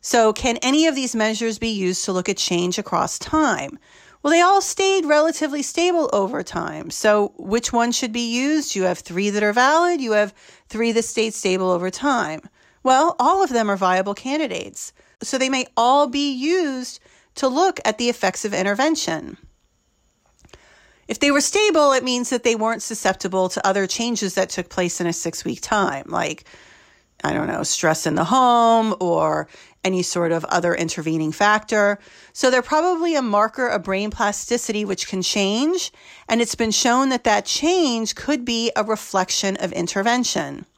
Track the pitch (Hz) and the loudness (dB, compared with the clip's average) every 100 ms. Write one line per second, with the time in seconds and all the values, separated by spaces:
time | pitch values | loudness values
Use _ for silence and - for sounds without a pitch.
0 | - 240 220 214 262 233 247 285 320 277 | 0 4 4 2 -2 -2 0 2 2 2
1 | 254 226 214 220 226 214 226 214 185 185 | -2 0 0 0 -4 -4 -4 -2 -2 -2
2 | - 185 180 190 - 175 175 185 202 170 | -2 -2 -2 -2 -2 0 0 -4 -2 -2
3 | - - - 311 294 170 - - _ - | -2 -4 -2 0 2 0 -4 -14 _ -20
4 | - _ 285 330 349 392 381 - 392 392 | -20 _ 2 4 6 4 2 -2 2 2
5 | 320 302 320 311 302 285 277 - 349 349 | 2 4 2 0 -4 -4 -6 0 2 2
6 | 294 208 196 240 180 180 160 156 165 - | 2 0 -2 -4 -6 -6 -8 -8 -10 -2
7 | 214 208 202 - - 220 233 233 233 240 | 2 4 2 -4 -4 -2 0 0 0 0
8 | 247 220 240 233 269 311 277 202 185 175 | -4 -4 -4 -2 0 0 -2 -2 0 -2
9 | - 175 202 202 208 214 254 320 349 349 | -6 -2 0 0 0 4 4 4 2 0
10 | 247 214 208 - - - _ 214 233 226 | 0 0 0 -4 -20 -20 _ -2 0 0
11 | 226 - 220 214 196 185 185 175 180 - | -2 -2 -4 -2 -2 0 2 0 -2 -2
12 | 285 254 165 156 - _ _ _ 254 262 | -2 0 -2 -6 -14 _ _ _ 4 4
13 | 320 - 254 381 381 240 214 196 185 185 | 4 2 2 4 4 2 0 2 2 2
14 | 196 202 262 294 294 180 - - - _ | 0 -6 -6 -4 -4 -6 -10 -14 -16 _
15 | _ _ - 262 262 262 254 - 240 277 | _ _ -6 -2 0 0 -2 2 4 6
16 | 285 269 285 262 277 370 311 262 254 - | 4 2 -2 -2 0 0 0 -4 -10 -14
17 | _ _ _ - 269 262 370 359 - 220 | _ _ _ -2 0 2 2 2 -4 -2
18 | 240 240 190 - 214 202 190 202 285 320 | -2 0 -2 -2 -4 -2 -2 0 0 0
19 | - 160 - - - _ _ _ _ _ | -2 -6 -8 -16 -20 _ _ _ _ _
20 | _ _ _ _ _ - _ _ _ _ | _ _ _ _ _ -20 _ _ _ _
21 | _ - 285 285 285 403 427 320 285 262 | _ 0 2 2 2 2 2 4 4 4
22 | 247 247 240 247 240 226 220 226 - 220 | 0 -4 -2 0 0 0 0 -2 -6 -4
23 | - 190 185 190 185 - - 196 190 - | -2 -2 -2 0 0 0 0 0 0 -2
24 | 233 226 202 185 190 - 180 - 180 - | -2 -2 -2 -2 -4 -4 -8 -4 -4 -2
25 | 175 165 170 - - 233 - 214 190 135 | -4 -4 -6 -6 -8 -8 -2 0 0 -2
26 | - 175 160 151 - - - - _ _ | -6 -4 -4 -6 -14 -20 -20 -20 _ _
27 | _ _ 151 - 151 - - - 165 156 | _ _ -4 -4 -4 -4 -4 -2 0 0
28 | 170 151 170 254 254 240 233 226 220 190 | -2 -2 2 4 4 6 6 4 2 -2
29 | 180 165 156 156 156 - - _ 190 185 | 0 2 2 0 -4 -12 -20 _ -2 0
30 | 175 180 170 165 160 - 175 - 165 - | -2 -2 0 0 0 0 0 0 -2 -4
31 | 196 160 156 160 208 214 214 214 202 202 | -4 -2 -2 0 2 2 0 2 2 0
32 | - - - - 262 254 247 302 349 359 | -8 -20 -20 0 2 2 2 0 2 0
33 | 339 311 247 202 220 220 247 208 180 190 | 0 0 0 2 0 0 -2 -2 -2 -4
34 | 208 - 208 202 - 240 - 208 208 190 | -4 -2 -2 -2 -4 -4 -2 -4 -4 -4
35 | - 190 180 208 196 214 294 359 - _ | -6 -4 -2 0 0 0 0 0 -4 _
36 | - - - 226 233 - 226 208 240 240 | -20 -20 -4 0 0 -2 -2 0 2 2
37 | 269 254 - 208 - - 302 370 311 233 | 2 0 2 0 0 -2 2 2 2 0
38 | 220 - - 294 240 233 226 - 208 214 | -4 -6 -2 -2 -2 -2 -2 -2 -2 -4
39 | - 196 214 - 202 196 190 - 170 202 | -2 -2 -2 -2 -2 -2 -6 -4 -4 -2
40 | 208 240 240 - 143 143 - | 0 0 0 -2 -6 -10 -16